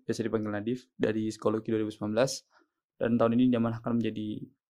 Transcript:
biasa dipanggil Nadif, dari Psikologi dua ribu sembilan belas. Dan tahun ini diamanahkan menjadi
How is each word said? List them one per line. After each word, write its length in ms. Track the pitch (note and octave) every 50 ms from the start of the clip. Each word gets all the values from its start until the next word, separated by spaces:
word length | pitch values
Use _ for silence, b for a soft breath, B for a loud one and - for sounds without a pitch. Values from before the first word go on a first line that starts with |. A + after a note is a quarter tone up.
| _
biasa 240 | - A2 - A2 A2+
dipanggil 240 | G#2+ A2+ G#2+ G#2+
Nadif, 400 | G#2 G#2 G2+ A2+ B2+ B2+ - _ _ -
dari 320 | - A2+ A2 A2 A2 A2
Psikologi 400 | G#2+ - - A2+ G#2+ A2 A2 -
dua 80 | A2+ A2
ribu 120 | A2 G#2+ G#2+
sembilan 160 | - G#2 G#2+
belas. 320 | G#2+ A2 B2+ C3+ - - - b b b b b b _ _ _ _ -
Dan 160 | - A#2 A#2
tahun 240 | A#2+ A#2 A#2 A#2 A#2+
ini 160 | B2+ B2+ B2
diamanahkan 400 | A#2 A2+ A#2 A2+ A2+ - B2 A#2
menjadi 480 | A#2 A2 A2 G#2+ A2 G#2+ G#2+ G#2+ A2+ A2 - _ _ _ _